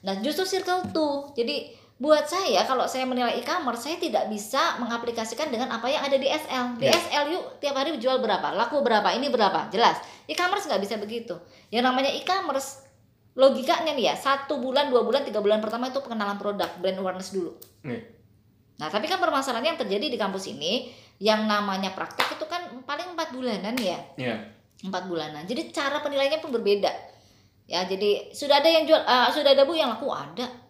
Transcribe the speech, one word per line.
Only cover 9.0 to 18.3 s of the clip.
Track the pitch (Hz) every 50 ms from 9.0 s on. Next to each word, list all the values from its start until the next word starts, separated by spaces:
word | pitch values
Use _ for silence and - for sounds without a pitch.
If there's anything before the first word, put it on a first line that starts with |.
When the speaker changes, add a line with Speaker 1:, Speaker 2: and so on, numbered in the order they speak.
| 208 - 180
Speaker 1:
ini | 226 262 285
berapa, | 240 233 220 190 175 160 151 -
jelas. | - 196 233 196 160 - - - - - -
E-commerce | - 302 - 349 359 381 415 381
nggak | 320 254 190
bisa | 196 202 233
begitu. | 214 208 208 226 240 233 - 180 170 - - - - - _
Yang | - 226 247
namanya | 262 254 262 269 277
e-commerce, | - 262 285 - 359 392 381 320 262 269 269 - - - - - _ _ _ _ _ _ _ _ _
logikanya | 240 262 277 247 220 220 - 330 320 330 320 294
nih | 277 214 160
ya, | 143
satu | 185 - 277 277 269 - - 311
bulan, | 277 240 262 247 269 294 277
dua | 247 240 214
bulan, | 208 226 277 277
tiga | 277 208 214 208
bulan | 202 214 214
pertama | 214 214 220 233 254 262 254
itu | 277
pengenalan | 269 254 233 220 208 202 202 202
produk, | 202 208 202 196 180 165 - -
brand | 180 190 190
awareness | 190 196 185 180 185 190 -
dulu. | - 190 175 160 - - - - _ _
Speaker 2:
Iya. | _ 139 120 110 - - - _ _ _